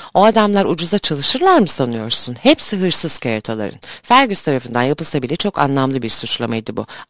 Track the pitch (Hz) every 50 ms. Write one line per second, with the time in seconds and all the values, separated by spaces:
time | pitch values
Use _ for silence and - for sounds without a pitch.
0 | - - - 175 202 226 208 226 208 208 202 196 196 - 175 160 175 170 208 202
1 | - - 156 139 139 - - 254 359 381 370 302 196 - - - 131 120 117 113
2 | 107 120 - - - 123 123 - - 262 330 - - - 214 185 185 180 - -
3 | - 151 - - - 123 110 107 - - 110 110 104 - - - - - - -
4 | - - 240 269 277 220 190 - - 156 135 127 - 120 113 120 123 135 151 -
5 | 160 - - 143 123 117 160 - - 202 - - 147 139 139 139 131 135 135 127
6 | 117 110 - - 117 113 - - 120 117 117 113 110 - 107 104 107 - - -
7 | -